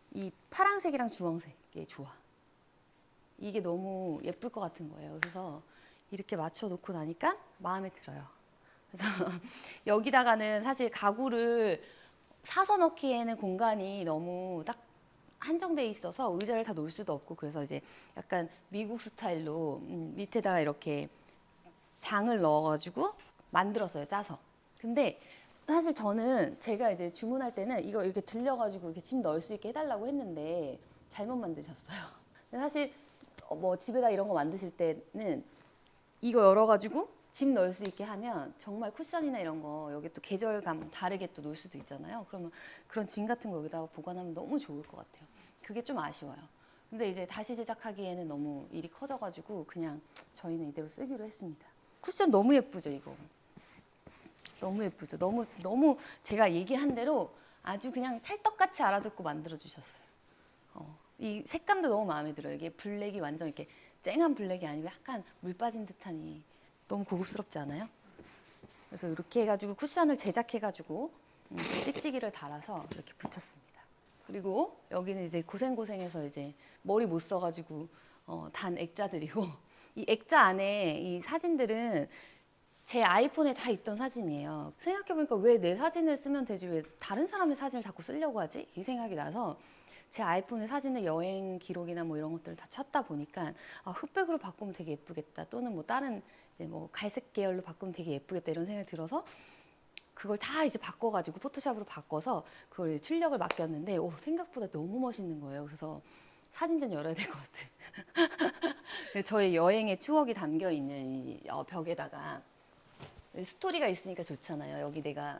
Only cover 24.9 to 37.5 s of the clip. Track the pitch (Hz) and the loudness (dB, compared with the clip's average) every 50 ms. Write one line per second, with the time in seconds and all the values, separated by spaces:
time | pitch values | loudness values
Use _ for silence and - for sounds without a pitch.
24.9 | 233 294 269 185 - - - - - - - - - - - - 302 339 330 330 | 2 2 2 2 0 -4 -10 -20 -20 -20 -20 -20 -20 -10 -2 2 4 4 6 4
25.9 | 294 - 220 208 202 226 220 254 262 233 160 135 - - - 233 214 208 247 220 | 2 2 2 2 2 2 4 4 4 4 4 2 0 -2 -2 -2 0 2 4 4
26.9 | 190 175 180 175 170 - 226 220 254 262 262 240 233 202 190 240 254 202 - 202 | 4 2 0 -4 -4 -4 -4 -2 -2 0 -2 -2 -2 -2 -2 0 0 0 -2 -2
27.9 | 202 220 185 190 185 202 190 - - 226 247 277 262 240 226 208 - 190 175 170 | 0 0 0 2 0 0 -2 -4 -2 -2 0 0 2 2 0 0 -2 -4 -6 -8
28.9 | 165 175 - - 262 262 226 165 151 165 165 - 214 208 - 214 247 302 311 285 | -8 -8 -6 -4 -2 0 2 2 2 2 0 -2 -6 -6 -6 -6 -4 -2 -2 -2
29.9 | 233 202 220 254 285 285 254 190 165 156 151 156 170 175 156 139 123 - - - | -2 -2 -2 -2 -2 -2 -2 -4 -4 -4 -4 -2 -2 -2 -2 -2 -4 -8 -12 -18
30.9 | - - - - - - 208 226 254 247 220 170 160 151 147 165 143 - - - | -20 -20 -20 -14 -10 -6 -4 -4 -2 -2 -2 -4 -4 -6 -8 -12 -14 -16 -14 -12
31.9 | 185 196 165 - - - - _ - - - _ - 247 277 294 294 302 285 269 | -10 -10 -10 -12 -14 -20 -20 _ -20 -20 -16 _ -6 -2 -2 0 0 0 0 -2
32.9 | - - - - - - - - - - - - - 156 175 185 180 180 - - | -4 -8 -20 -20 -20 -20 -20 -20 -20 -14 -8 -6 -4 0 2 2 2 2 0 0
33.9 | 226 254 240 226 202 190 196 214 190 156 143 160 175 190 190 175 - - 175 165 | 2 4 6 6 6 4 4 2 2 2 2 2 0 -2 -4 -6 -2 0 2 2
34.9 | 156 147 - - - 202 220 190 151 123 - - - - - - - _ _ _ | 2 0 -4 -10 -8 -4 -2 -2 -2 -2 -4 -10 -16 -20 -20 -20 -20 _ _ _
35.9 | _ _ _ _ _ _ - 240 226 240 208 190 190 214 220 220 214 196 196 220 | _ _ _ _ _ _ 0 4 8 10 12 12 12 12 10 10 8 8 6 2
36.9 | - 294 381 - - - - _ - - 277 277 | 0 0 -2 -2 -4 -14 -20 _ -4 2 4 6